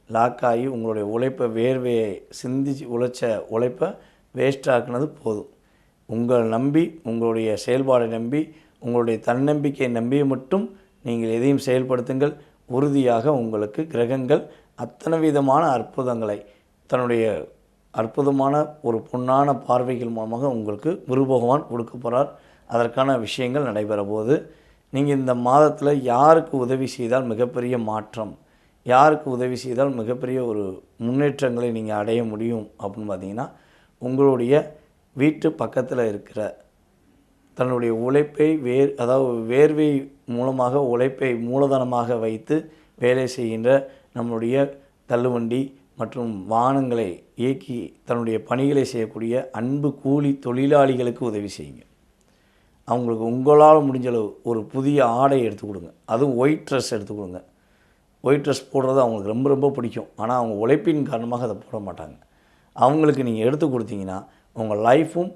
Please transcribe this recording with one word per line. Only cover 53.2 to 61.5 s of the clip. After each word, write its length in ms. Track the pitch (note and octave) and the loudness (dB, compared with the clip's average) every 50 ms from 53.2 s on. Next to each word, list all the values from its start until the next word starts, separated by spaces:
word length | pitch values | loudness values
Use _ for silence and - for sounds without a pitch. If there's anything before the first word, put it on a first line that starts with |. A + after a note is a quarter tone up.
| A2+ | -2
உங்களால் 600 | A#2 A#2+ B2+ C3 C#3+ D3 D3+ D3+ D3+ D#3 D#3 D3 | -2 -2 2 4 6 8 10 10 10 10 8 6
முடிஞ்ச 200 | C#3 C3 C3 B2 | 2 -2 -2 -2
அளவு 320 | B2+ A#2+ A2+ G#2+ G2+ - - - | -2 -2 -2 -2 -4 -6 -8 -4
ஒரு 200 | B2 A#2 A2 G#2 | -2 -2 -2 -4
புதிய 400 | - - C3 C3+ C#3+ D3 C#3+ C3 | -6 -6 -2 -2 0 2 4 2
ஆடை 380 | A#2 A#2 B2 C3+ C#3 C#3 C3+ A#2+ | 2 2 4 4 4 4 4 2
எடுத்து 240 | A2 G#2 G2 - | 0 -4 -6 -10
கொடுங்க, 240 | G#2 G2+ F#2 F2 - - _ _ | -10 -10 -10 -12 -16 -20 _ _
அதுவும் 320 | - A2+ A#2+ C#3+ C#3+ B2 | -2 0 0 2 2 2
ஒயிட் 300 | A#2 B2+ C#3+ D#3 D3+ - - | 2 2 2 2 0 -4 -4
ட்ரெஸ் 220 | C#3+ B2+ A#2 - | -4 -4 -2 -4
எடுத்து 240 | B2+ G#2+ G2+ G2 G#2+ | -6 -6 -6 -8 -10
கொடுங்க. 280 | G#2 G#2 F2+ F2+ F2+ - _ _ _ _ _ _ _ _ _ _ _ _ _ _ _ | -10 -10 -12 -12 -14 -16 _ _ _ _ _ _ _ _ _ _ _ _ _ _ _
ஒயிட் 240 | - B2+ C#3+ D3 C#3+ | 0 2 2 2 2
ட்ரெஸ் 220 | D3 C3 - - - - | 0 -2 -2 -4 -4 -2
போடுறது 260 | - C3 C3 C3 C3+ B2+ | 0 0 2 4 4 2
அவங்களுக்கு 300 | A#2 A2+ G#2+ F#2+ G2+ A2 | 2 0 -2 -4 -4 -2
ரொம்ப, 160 | A#2+ C3+ C#3+ | 0 2 2
ரொம்ப 200 | C#3 C3 C#3+ C#3+ | 2 2 2 0
பிடிக்கும், 380 | C#3 - A#2+ A2+ - A#2 G2+ - - | 0 -2 -6 -6 -6 -8 -12 -12 -10
ஆனா 200 | - G#2 A2+ B2 | -6 -4 -2 0
அவங்க 200 | B2+ A#2+ A2+ G#2+ | 0 -2 -2 -2
உழைப்பின் 500 | G2+ A2 A#2 C#3+ G#3 A3 E3+ D#3 D3 C#3 | 0 2 2 2 2 2 0 0 0 -2
காரணமாக 380 | - - A2+ A#2 A#2+ A#2+ A#2+ B2+ | -2 -4 -6 -4 -4 -6 -4 -4
அதை 120 | A2+ | -6